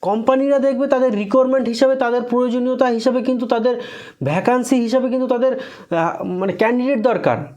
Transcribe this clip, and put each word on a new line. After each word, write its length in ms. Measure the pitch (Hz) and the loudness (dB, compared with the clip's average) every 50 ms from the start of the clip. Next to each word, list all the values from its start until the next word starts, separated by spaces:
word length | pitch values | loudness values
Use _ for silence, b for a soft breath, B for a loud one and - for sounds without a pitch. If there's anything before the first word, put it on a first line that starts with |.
কোম্পানিরা 580 | - 180 202 226 220 247 262 262 269 277 277 277 | -2 -2 -2 0 2 2 2 2 2 2 2 2
দেখবে 280 | 254 269 269 240 277 277 | 2 0 0 0 0 0
তাদের 280 | 269 262 254 254 214 | 2 2 2 2 0
রিকোয়ারমেন্ট 520 | 202 208 202 - 262 262 262 262 269 247 233 | 0 -2 2 2 2 4 4 2 0 0 -2
হিসাবে, 280 | 233 226 277 262 269 | 0 2 2 2 2
তাদের 260 | 262 262 240 233 247 | 2 0 0 0 -2
প্রয়োজনীয়তা 640 | 240 247 - 247 247 247 233 254 247 254 254 247 262 | -2 0 0 0 0 0 0 -2 -2 -2 0 2 2
হিসাবে 360 | 254 240 226 226 269 233 254 | 0 0 0 0 0 0 0
কিন্তু, 240 | 226 254 262 247 247 | 0 0 -2 -2 0
তাদের 360 | 233 247 233 226 254 247 240 B B B B B B B B - | 0 0 0 2 0 -2 -2 B B B B B B B B -4
ভ্যাকান্সি 520 | 135 147 180 190 - 240 254 247 - 269 | -2 -2 0 2 2 2 2 2 2 2
হিসাবে 340 | 254 233 226 220 262 247 262 | 2 2 2 0 0 0 0
কিন্তু 180 | 233 262 262 247 | -2 -2 0 0
তাদের, 320 | 254 240 233 262 254 262 B B B B B B - 165 | 0 0 0 0 -2 -2 B B B B B B -2 0
আহ, 260 | 165 170 156 - - | 0 0 -2 -4 -6
মানে 300 | 185 180 180 190 196 175 | -6 -4 -4 -4 -4 0
ক্যান্ডিডেট 480 | 180 220 226 240 247 247 262 285 233 | 0 0 0 2 0 0 0 -2 0
দরকার। 360 | 214 254 226 180 - 147 123 110 - - - | 2 0 0 2 2 0 0 0 -4 -10 -14